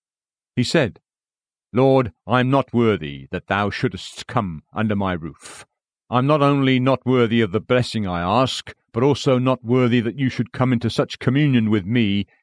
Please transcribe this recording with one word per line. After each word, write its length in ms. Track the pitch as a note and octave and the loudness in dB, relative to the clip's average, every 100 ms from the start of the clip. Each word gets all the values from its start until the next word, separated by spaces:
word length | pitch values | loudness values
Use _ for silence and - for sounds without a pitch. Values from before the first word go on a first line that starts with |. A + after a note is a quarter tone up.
| _ _ _ _ _ - | _ _ _ _ _ -4
He 80 | |
said, 360 | A#2+ E3+ B2 - _ _ _ _ _ _ _ | 0 0 0 -4 _ _ _ _ _ _ _
"Lord, 420 | A2+ C3+ C3+ A#2 - - | 2 4 4 2 -6 -2
I 140 | B2 | 0
am 100 | B2+ | 2
not 240 | C3+ - | 0 0
worthy 540 | A#2 A2+ G2 D2+ C#2 C2+ | 2 2 2 -4 -10 -10
that 160 | F2+ - | -8 -4
thou 240 | G2 G2+ | -2 -2
shouldest 560 | - B2 F2+ - - - | -2 -6 -6 -14 -16 -6
come 380 | B2 G2 D#2 - | -4 -4 -6 -10
under 220 | - A2 G#2 | -4 -2 -2
my 180 | F#2+ | -2
roof. 540 | F2 D#2+ - - - - _ _ _ - | -4 -8 -14 -20 -20 -20 _ _ _ -6
I'm 160 | A#2+ C3+ | -2 2
not 160 | D3+ | 2
only 380 | C#3+ C#3+ C3+ B2+ | 2 2 2 2
not 260 | B2+ C3 A#2+ | 2 0 2
worthy 360 | B2+ A#2 A#2 | 2 2 2
of 100 | G#2+ | 0
the 80 | G#2 | -2
blessing 480 | D#2+ B2+ B2 A2+ G2 | 0 0 0 -4 -4
I 140 | F2 | -4
ask, 520 | F2 A2+ C3 - - - _ | 0 0 0 -4 -12 -20 _
but 120 | A#2 | -2
also 340 | C3+ C3 D3 B2+ | 0 0 0 0
not 260 | B2+ B2+ | 0 -2
worthy 360 | A2+ B2+ B2 A#2+ | 0 0 2 2
that 180 | A2+ G#2+ | 0 -2
you 120 | C3 | -4
should 220 | - A#2+ | -2 -4
come 220 | - C3 | -2 0
into 160 | A#2+ A#2 | 0 -2
such 300 | - C3 - | -2 -4 -4
communion 500 | - C3+ D3 B2+ A2 | -2 2 2 2 2
with 160 | G#2+ F2+ | 0 0
me 400 | B2 G#2 G2+ G2 _ | 0 0 -2 -4 _